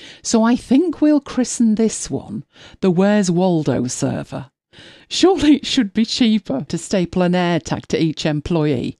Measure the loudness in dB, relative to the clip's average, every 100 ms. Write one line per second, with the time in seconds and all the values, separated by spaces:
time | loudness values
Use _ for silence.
0 | -20 -14 -2 2 2 0 2 2 2 0
1 | 2 2 0 -4 -4 0 0 2 0 -2
2 | -8 -8 -8 -12 -14 _ -20 -4 0 2
3 | 2 2 2 0 2 0 0 -2 -4 -4
4 | -4 -6 -8 -12 -14 _ _ -20 -20 -20
5 | _ 2 2 4 4 4 2 -2 0 -2
6 | -2 0 2 2 -2 -6 -6 -8 -2 -2
7 | -2 0 0 0 0 -2 -2 -8 -4 -2
8 | 0 -2 -2 -4 -2 -2 0 -2 -4 -10